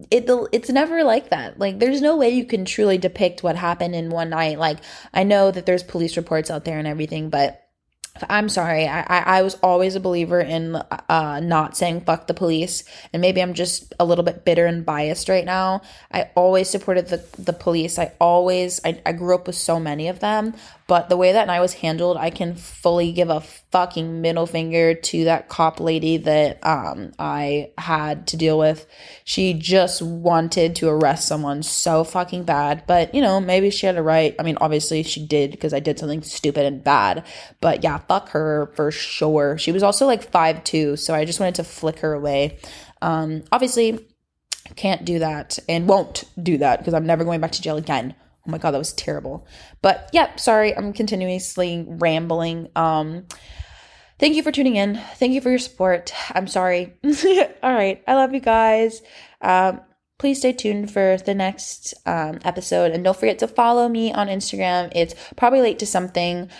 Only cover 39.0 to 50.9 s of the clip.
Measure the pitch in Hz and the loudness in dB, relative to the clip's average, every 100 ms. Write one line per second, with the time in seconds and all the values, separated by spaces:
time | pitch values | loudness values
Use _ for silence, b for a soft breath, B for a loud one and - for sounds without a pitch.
39 | - - 156 156 143 156 - 180 202 202 | -8 -2 0 2 2 0 -2 2 2 4
40 | 277 233 - 180 160 160 - 160 151 147 | 2 2 0 2 2 0 -2 0 0 -2
41 | - 156 156 165 185 180 165 - 160 156 | -2 -2 -2 -2 -2 -4 -8 -6 -6 -2
42 | 156 147 147 139 143 - B B B _ | -4 -2 0 0 0 -4 B B B _
43 | 165 160 156 156 - 247 254 240 226 220 | -2 -2 -2 -6 -2 0 2 2 2 0
44 | - _ _ _ _ - - - 196 185 | -10 _ _ _ _ -14 -14 -6 -4 -2
45 | 175 170 160 151 - - - 165 175 196 | -2 -2 -2 -4 -8 -10 -4 0 4 4
46 | 165 - - - 175 151 139 120 - 160 | 2 -8 -12 -6 -2 2 2 2 0 -2
47 | 160 165 165 165 160 - 156 151 156 135 | 0 0 0 -2 -4 -6 -6 -6 -4 -4
48 | 123 - b b - 160 165 139 165 - | -4 -12 b b -10 -4 -2 -2 -4 -8
49 | - 147 139 147 B B B B 190 190 | -6 -6 -8 -14 B B B B 0 0
50 | - 339 294 - - 220 214 - 202 | 0 2 2 0 2 4 2 0 -6